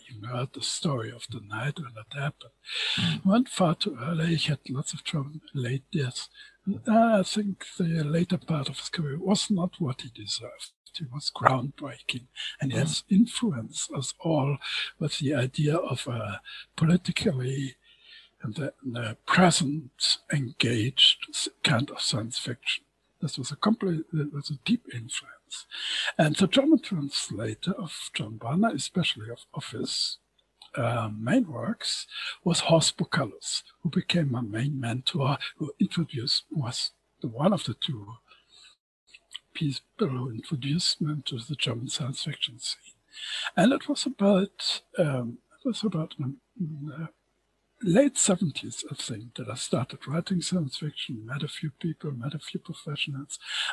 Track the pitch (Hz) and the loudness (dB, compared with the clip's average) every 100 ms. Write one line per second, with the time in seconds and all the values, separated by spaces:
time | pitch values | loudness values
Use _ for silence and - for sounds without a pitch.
0 | - 110 110 123 135 135 - - 170 131 | -16 -12 -6 -4 -4 -6 -6 -2 -2 -2
1 | 113 120 - 110 101 101 135 160 131 110 | -4 -10 -12 -12 -10 -6 -4 -6 -10 -14
2 | 110 139 143 - - _ - - - - | -12 -6 -6 -6 -14 _ -10 -6 -2 0
3 | 170 156 190 214 - - 180 170 202 127 | 2 2 6 6 4 4 4 4 -2 -4
4 | 131 170 165 160 - 143 - 131 - - | -2 0 2 2 2 -2 -2 -6 -4 -8
5 | - 156 135 156 - 143 120 139 - 165 | -4 -4 -4 -8 -8 -4 -2 -2 -2 -2
6 | 127 - - - - _ - 202 - 220 | -2 -4 -12 -16 -20 _ -6 -2 4 6
7 | 233 214 185 214 208 180 - - 170 165 | 8 6 4 0 0 -2 -6 0 2 2
8 | 147 165 175 180 - 156 135 135 - - | 2 2 2 0 0 0 -2 -6 -6 -4
9 | 147 143 190 208 - 196 180 - 147 - | -2 0 2 2 4 2 2 0 -2 -2
10 | 123 113 104 - 120 - - _ _ - | -8 -12 -8 -6 -8 -14 -18 _ _ -10
11 | 139 135 - - - 131 135 - 143 123 | -8 -6 -6 0 0 0 -2 -8 -12 -8
12 | - - - - - - 139 110 156 151 | -8 -8 -10 -12 -10 -4 0 2 0 0
13 | - 196 233 - 226 127 110 - - - | 4 6 6 2 -2 -2 -4 -6 -6 -4
14 | 127 - 170 156 135 143 - - - - | -6 -4 0 2 2 0 -4 -4 -6 -4
15 | 151 - 139 202 127 - 147 165 - 127 | -4 0 0 0 0 2 2 2 0 -4
16 | - 117 107 98 - - - - 160 180 | -4 -4 -4 -8 -12 -16 -14 2 6 6
17 | - - 214 135 127 135 131 - _ _ | 4 0 0 0 0 -2 -4 -8 _ _
18 | - - - _ - 107 131 - 131 117 | -20 -20 -20 _ -8 -6 -6 -6 -6 -4
19 | 113 113 - 175 180 - 139 156 123 - | -4 -4 2 8 8 8 2 -2 -6 -2
20 | - - - 147 120 - 117 117 113 - | 0 0 0 0 0 0 2 2 2 6
21 | - - - - - - - 127 - - | 6 6 0 -4 -6 -2 2 2 2 -2
22 | - 113 117 - - 120 - - _ _ | -2 0 -2 -6 -6 -4 -4 -4 _ _
23 | _ _ 156 - 123 147 208 226 190 160 | _ _ -4 -4 -6 0 2 4 2 0
24 | - 156 147 143 - 139 - 240 - 123 | -2 -2 -2 -4 -6 -6 0 -2 -2 -10
25 | 113 - - - _ - - - - - | -8 -8 -10 -16 _ -16 -12 -10 -6 -4
26 | - - 156 151 190 277 285 311 - 175 | 0 4 4 6 4 6 6 6 4 -2
27 | 139 - - 104 110 107 - 208 175 - | -2 -4 -4 -4 -4 -2 -4 -4 -6 -8
28 | - - 107 110 117 165 226 135 - 185 | -8 -6 -8 -6 0 4 4 2 -2 0
29 | 160 - 110 120 - - - 117 - - | 0 -2 -8 -12 -12 -10 -8 -6 -4 -2
30 | - - _ _ _ _ - - 120 120 | -2 -6 _ _ _ _ -10 -2 0 0
31 | 110 107 113 233 190 117 120 - - - | -2 -2 2 2 2 -2 -4 -4 -4 -6
32 | - - - - 185 170 - 165 - - | -6 -8 -8 -2 0 2 6 6 4 0
33 | 185 - 117 - - - - _ 160 180 | 0 0 0 -4 -6 -6 -8 _ -2 0
34 | - 175 143 120 113 107 139 139 117 127 | 2 2 2 0 -2 -2 0 0 -2 -2
35 | - 160 135 143 - - 151 - 202 - | -2 0 2 0 -4 -6 -6 0 0 2
36 | 160 135 - - - 165 120 - - - | -2 -2 0 0 0 -2 -2 -2 -6 -8
37 | _ _ 131 113 170 190 - 110 - 117 | _ _ -8 0 2 2 0 -6 -6 -6
38 | 101 113 _ - _ - - _ _ _ | -10 -16 _ -20 _ -20 -20 _ _ _
39 | _ - _ - _ - 151 131 - - | _ -20 _ -20 _ -2 -2 -2 -8 -2
40 | 175 127 131 113 - 143 135 160 - - | -2 0 -4 -6 -6 -4 0 0 2 0
41 | 151 151 - 127 117 143 - 117 123 - | 0 -2 -4 -6 -6 -4 -2 -2 -4 -4
42 | 131 - 156 - - 117 - - - - | -4 -4 -6 -4 -6 -6 -8 -10 -14 -20
43 | _ - - - - - 202 285 - 285 | _ -14 -10 -6 -2 4 6 4 0 -2
44 | 269 - 196 196 196 - - - - - | -4 2 6 6 4 -2 -4 -4 -4 0
45 | 151 131 117 120 _ _ 269 214 220 165 | 2 0 -2 -8 _ _ -2 0 0 0
46 | 165 - 131 - _ - 160 151 147 139 | -2 -4 -4 -6 _ -6 -6 -6 -8 -8
47 | 160 _ _ _ _ _ _ _ 202 185 | -10 _ _ _ _ _ _ _ 4 6
48 | 285 - - 180 165 - 110 - - - | 6 4 4 4 2 -2 -8 -10 -10 -8
49 | - 110 117 - 113 117 - 175 - - | -6 -8 -10 -10 -8 -6 0 0 0 -6
50 | - 160 - 180 - 185 139 - 151 - | -4 -2 0 -2 0 0 -2 -4 -8 -6
51 | - 117 110 139 143 - 156 - 170 151 | -8 -8 -8 -6 -6 -6 -8 -4 -4 -4
52 | 151 127 127 147 - - - - - 147 | -6 -6 -6 -6 -8 -10 -10 -12 -8 -6
53 | - 135 143 - - - - | -6 -6 -10 -12 -8 -4 -2